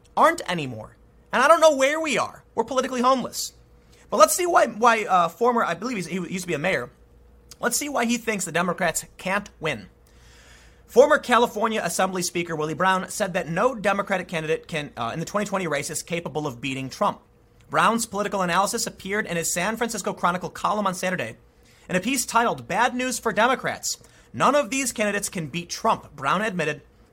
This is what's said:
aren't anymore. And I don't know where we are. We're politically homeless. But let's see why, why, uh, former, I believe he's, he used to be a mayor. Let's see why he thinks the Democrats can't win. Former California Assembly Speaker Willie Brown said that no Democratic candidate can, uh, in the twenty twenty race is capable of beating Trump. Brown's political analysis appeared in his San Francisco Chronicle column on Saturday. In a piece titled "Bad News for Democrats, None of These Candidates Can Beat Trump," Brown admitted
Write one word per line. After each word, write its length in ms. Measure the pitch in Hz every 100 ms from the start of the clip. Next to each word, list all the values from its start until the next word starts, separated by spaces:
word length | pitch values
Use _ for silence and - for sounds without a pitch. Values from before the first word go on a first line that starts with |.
| _ 196
aren't 260 | 294 320 -
anymore. 460 | 175 131 110 - - _ _ -
And 100 | 220
I 60 | 277
don't 140 | 330
know 140 | 320 269
where 240 | 269 311
we 180 | 320 190
are. 260 | 107 - -
We're 120 | - 233
politically 360 | 262 262 254
homeless. 520 | 254 254 - - - - - - _ - -
But 80 | 240
let's 180 | - -
see 100 | 349
why, 220 | 349 277
why, 380 | 208 240 226 165
uh, 240 | 180 170
former, 340 | - 240 233
I 100 | 175
believe 240 | 165 233 214
he's, 100 | 170
he 80 | 185
used 280 | 170 185
to 40 | 175
be 60 |
a 60 | 143
mayor. 320 | 180 147 123 - - - - - - -
Let's 180 | 240 -
see 120 | 294
why 160 | 254 233
he 120 | 233
thinks 260 | 226 208
the 80 | 165
Democrats 540 | 160 180 170 165 - - -
can't 320 | 185 202 202 -
win. 260 | 156 113 90 _ _ - - - - - - - -
Former 320 | 220 294 294
California 640 | - 226 220 214 220 220
Assembly 380 | 170 - 190 185
Speaker 340 | 180 175 170 156
Willie 200 | 156 156
Brown 340 | 185 185 -
said 240 | - 196
that 160 | 175 151
no 240 | 170 247
Democratic 540 | 233 196 202 202 185 180
candidate 400 | 165 156 160 -
can, 240 | 156 143 -
uh, 140 | 117
in 80 | 160
the 60 | 160
twenty 220 | 208 202
twenty 180 | 190 170
race 240 | 143 151
is 140 | 151
capable 420 | - 170 170 143 151
of 160 | 120
beating 260 | 139 131 131
Trump. 320 | - 202 - _ _ _ _ -
Brown's 340 | 151 185 226 -
political 380 | 196 202 202
analysis 420 | 180 175 202 233 -
appeared 400 | - 190 208 -
in 100 | 170
his 160 | 165
San 260 | 175 196 226
Francisco 360 | 233 214 202
Chronicle 380 | - 185 180 160
column 340 | - 175 208 196
on 80 |
Saturday. 440 | 180 185 170 113 - _ _ _ _ -
In 60 | 180
a 40 |
piece 280 | 208 269 -
titled 400 | 226 233 143 117
"Bad 260 | 185 247
News 240 | 247 254 247
for 160 | 226
Democrats, 640 | 208 240 247 143 101 - - - - -
None 200 | 120 190
of 160 | 294 220
These 220 | 269 269
Candidates 380 | - 208 202 -
Can 180 | 190 147
Beat 220 | 170 170
Trump," 460 | - 226 190 - -
Brown 280 | 139 175
admitted 380 | 220 180 151 143 - _ _